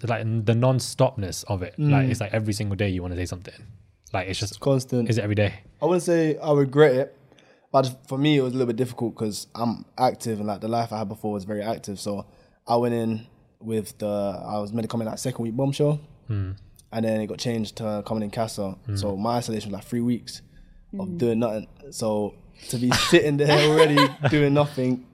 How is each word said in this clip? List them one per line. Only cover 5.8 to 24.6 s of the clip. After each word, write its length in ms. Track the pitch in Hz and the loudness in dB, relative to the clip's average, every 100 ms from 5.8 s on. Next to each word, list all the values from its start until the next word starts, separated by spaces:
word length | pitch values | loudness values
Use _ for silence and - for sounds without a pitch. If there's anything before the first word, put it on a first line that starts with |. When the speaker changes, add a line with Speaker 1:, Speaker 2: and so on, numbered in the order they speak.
Speaker 2:
I 20 | |
wouldn't 200 | 156 180 | 0 2
say 340 | 175 170 160 147 | 2 2 2 0
I 140 | 160 | 2
regret 400 | 143 139 135 151 | 4 4 8 8
it, 220 | 127 139 - _ _ _ _ _ | 6 0 -4 _ _ _ _ _
but 120 | 135 | 2
just 160 | 131 127 - | 2 -2 -8
for 80 | 135 | 0
me, 220 | 147 147 | 4 4
it 20 | |
was 140 | 127 | 2
a 20 | 127 | 2
little 100 | 123 | 0
bit 80 | 113 | 0
difficult 380 | 123 120 113 | -2 -4 -6
'cause 320 | - 110 95 - | -4 -4 -6 -10
I'm 300 | - 117 107 - - | -4 -2 -2 -6 0
active 400 | 127 - 117 104 | 0 0 -4 -4
and, 100 | 104 | -4
like, 140 | 98 | -6
the 60 | 110 | -2
life 220 | 117 117 | -2 -2
I 100 | 107 | -4
had 80 | 104 | -8
before 220 | 104 110 | -6 -6
was 120 | 104 | -6
very 160 | 95 104 | -6 -6
active. 380 | 104 110 - 95 | -6 -6 -8 -8
So 240 | 104 101 - _ _ _ - | -6 -6 -8 _ _ _ 0
I 100 | 120 | 2
went 180 | 120 | 2
in 320 | 117 113 110 113 _ _ _ | 0 -2 -4 -8 _ _ _
with 380 | 113 110 98 - | -6 -4 -4 -6
the, 80 | 104 | -4
I 520 | 104 101 92 - 107 | -2 -2 -6 -6 -6
was 140 | 104 | -4
meant 120 | 117 | -4
to 40 | 110 | -4
come 140 | 117 | -4
in, 40 | 110 | -6
like, 100 | 120 | -6
second 240 | 131 123 | -6 -6
week 120 | 117 | -6
Bombshell. 460 | 117 139 139 147 151 - - - | -2 -2 2 0 0 -6 -16 -6
Speaker 1:
Mm. 240 | 104 95 95 - - _ | -4 -4 -8 -16 -20 _
Speaker 2:
And 120 | 113 | -4
then 160 | 113 110 | -2 0
it 60 | 107 | -2
got 100 | 90 | -6
changed 380 | 123 113 104 - | -4 -4 -4 -6
to 260 | 110 104 98 | -6 -6 -4
coming 160 | 110 | -6
in 80 | 104 | -4
Casa. 460 | 117 110 - 98 95 - | -4 -4 -4 -8 -8 -6
Speaker 1:
Mm. 100 | 101 | -4
Speaker 2:
So 200 | 104 98 | -4 -2
my 180 | 110 120 | -2 -2
isolation 340 | 117 110 104 | -2 -6 -6
was, 100 | 98 | -10
like, 40 | |
three 160 | - 120 | -6 -4
weeks 400 | 120 120 - - - - - - - 202 | -2 -2 -6 -18 -18 -20 -20 -20 -14 -10
of 100 | 185 | -8
Speaker 3:
Mm. 100 | 175 | -2
Speaker 2:
doing 200 | 120 113 | 0 2
nothing. 260 | 107 107 90 - - | 0 -2 -8 -16 -16
So 420 | - 110 107 101 - - - - | -6 -2 0 -2 -6 -20 -18 -8
to 60 | 123 | -2
be 140 | 123 | 0
<laughs> 200 | - - | 0 4
sitting 260 | 170 151 143 | 4 6 2
there 320 | 147 147 151 | 4 4 6
already 260 | 156 160 147 | 6 6 6
Speaker 1:
<laughs> 340 | 175 - 143 | 2 2 0
Speaker 2:
doing 220 | 151 143 | 2 4
nothing 500 | 143 | 4